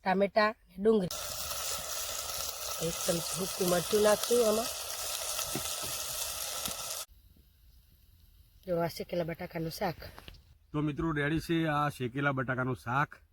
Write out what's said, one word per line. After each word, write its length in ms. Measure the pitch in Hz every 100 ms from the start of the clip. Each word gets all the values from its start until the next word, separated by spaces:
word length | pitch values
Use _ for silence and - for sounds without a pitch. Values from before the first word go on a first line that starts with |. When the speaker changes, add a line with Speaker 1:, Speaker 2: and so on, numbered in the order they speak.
Speaker 1:
ટામેટાં 540 | 196 185 202 - 214 226 _
ને 80 | 185
ડુંગળી. 360 | 208 220 180 - - - - - - - - - - - - - - - - - 165
એક 80 | 170
ચમચી 300 | - 170 -
સૂકું 340 | 156 190 - 185
મરચું 300 | 175 165 214
નાખશું 380 | 208 208 - 240 220
આમાં. 240 | 214 254 - - - - - - - - - - - - - - - - - - - - - - - - - - - - _ - - - - - - - - - - -
જો 140 | 170
આ 100 | 170 -
શેકેલા 320 | 202 175 165
બટાકાનું 440 | 165 180 170 165 -
શાક. 180 | 190 - - - - - - - _
Speaker 2:
તો 120 | 147
મિત્રો 300 | 151 143 165
રેડી 320 | 151 143 156 -
છે 120 | 165 160
આ 200 | 147 147
શેકેલા 440 | - 123 127 143 135
બટાકાનું 420 | 127 127 127 123 117
શાક 240 | 127 151 - _